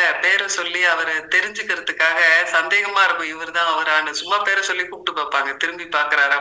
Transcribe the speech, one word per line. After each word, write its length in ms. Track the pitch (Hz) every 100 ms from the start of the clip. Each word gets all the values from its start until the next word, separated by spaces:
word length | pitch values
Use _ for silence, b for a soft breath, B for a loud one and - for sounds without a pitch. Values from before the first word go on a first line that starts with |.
| 170 -
பேரை 260 | 180 196 196
சொல்லி 320 | 185 170 175
அவரை 300 | 180 165 160 156 160
தெரிஞ்சுக்கிறதுக்காக 920 | 180 208 214 208 170 - - 160 170 165 165 175
சந்தேகமா 560 | 165 175 202 202 196
இருக்கும், 240 | 185 170 160
இவர்தான் 420 | 160 165 170 165
அவரான்னு. 420 | 156 160 156 160
சும்மா 260 | 143 180 208
பேரை 240 | 202 196
சொல்லி 220 | 190 180
கூப்பிட்டு 280 | 175 180 180
பார்ப்பாங்க, 420 | 160 147 139 139 139
திரும்பி 280 | 165 170
பாக்குறாரா 540 | 165 151 147 147 139 143